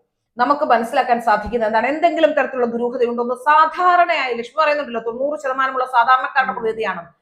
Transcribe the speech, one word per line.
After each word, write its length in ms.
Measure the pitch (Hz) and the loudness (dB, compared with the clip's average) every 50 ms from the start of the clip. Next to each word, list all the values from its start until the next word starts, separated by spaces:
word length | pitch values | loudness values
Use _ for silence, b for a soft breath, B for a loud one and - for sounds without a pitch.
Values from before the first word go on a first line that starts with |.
| _ _ _ _ _ _ _ 220 | _ _ _ _ _ _ _ -2
നമുക്ക് 260 | 247 277 285 285 302 | 0 0 0 0 2
മനസ്സിലാക്കാൻ 560 | 254 247 226 233 - 285 262 240 247 240 233 | 2 2 2 0 0 -2 0 0 0 0 0
സാധിക്കുന്നത് 480 | - 233 208 202 - - 233 233 220 214 | 2 0 0 0 0 -2 -4 -2 -2 0
എന്താണ്? 180 | 226 226 233 | 0 0 0
എന്തെങ്കിലും 460 | 262 302 311 349 339 320 330 311 294 | 0 -2 0 0 0 2 2 2 2
തരത്തിലുള്ള 340 | 294 285 262 - 262 254 240 | 2 2 -2 -2 -2 -2 -2
ദുരൂഹതയുണ്ടോ 560 | 226 233 233 240 240 247 262 240 240 240 233 | -2 -2 -2 -4 -2 -2 -2 -2 -2 -2 -2
എന്ന് 120 | 240 240 254 | -4 -4 -4
സാധാരണയായി 1000 | 247 - 294 302 311 311 320 320 349 359 359 349 359 349 339 330 294 269 254 240 | -2 2 4 4 4 4 2 2 0 2 4 4 4 4 2 2 -2 -2 -4 -4
ലക്ഷ്മി 280 | 233 233 - - 311 | -6 -8 -6 -2 0
പറയുന്നുണ്ടല്ലോ, 380 | 311 294 294 294 277 240 233 226 226 | 2 2 2 0 -2 -6 -6 -6 -6
തൊണ്ണൂറ് 320 | 233 226 247 269 294 302 294 | -6 -6 -4 -4 -4 -4 -4
ശതമാനമുള്ള 440 | 285 262 262 269 262 262 262 254 254 | -4 -4 -2 -2 -2 -2 -2 -2 -2
സാധാരണക്കാരുടെ 680 | 254 254 240 233 254 262 262 277 277 - 269 262 254 | 0 2 2 4 4 4 2 2 0 0 0 0 0
പ്രതിനിധിയാണ്. 540 | 247 247 226 220 214 220 220 196 180 175 165 - _ _ | -2 -4 -4 -4 -4 -4 -4 -6 -6 -8 -10 -16 _ _